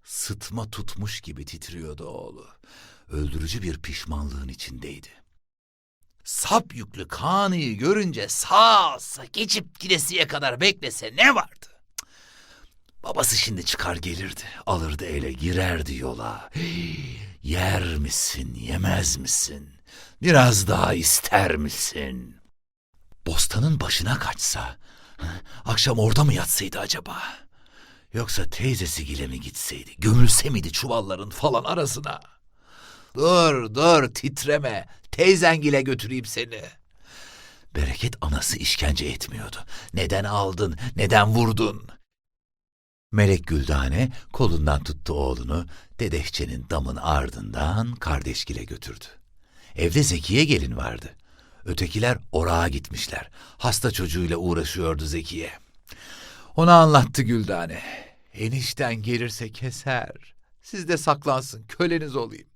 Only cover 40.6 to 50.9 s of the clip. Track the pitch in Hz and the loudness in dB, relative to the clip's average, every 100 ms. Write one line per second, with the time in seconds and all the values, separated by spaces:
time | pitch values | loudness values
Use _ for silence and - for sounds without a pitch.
40.6 | 101 76 123 - 98 107 104 113 117 110 | -2 -2 -6 0 4 6 6 4 2 2
41.6 | 110 98 - - _ _ _ _ _ _ | -2 -4 -14 -20 _ _ _ _ _ _
42.6 | _ _ _ _ _ 104 101 90 78 78 | _ _ _ _ _ 4 6 4 2 0
43.6 | 67 71 67 80 131 - - - 120 80 | 2 0 2 0 0 -2 -8 2 4 4
44.6 | 76 71 - 73 - 73 67 60 62 80 | 4 2 -2 -8 -4 -2 -2 -2 -4 -4
45.6 | 87 - - - 107 76 73 - 62 64 | -4 -14 -16 -6 -2 -2 -4 -6 -6 -6
46.6 | 62 78 65 65 - 73 64 - 52 53 | -4 -4 -4 -4 0 0 -2 -8 -10 -2
47.6 | 76 101 120 117 - 71 67 64 - 58 | 0 0 -2 -4 -2 -2 -2 -6 -6 -8
48.6 | 55 57 - 53 - - _ - _ - | -10 -12 -14 -16 -18 -20 _ -20 _ -20
49.6 | - - 85 120 147 80 78 113 151 123 | -14 -2 2 2 2 0 0 2 4 2
50.6 | 65 57 62 | 0 -4 -6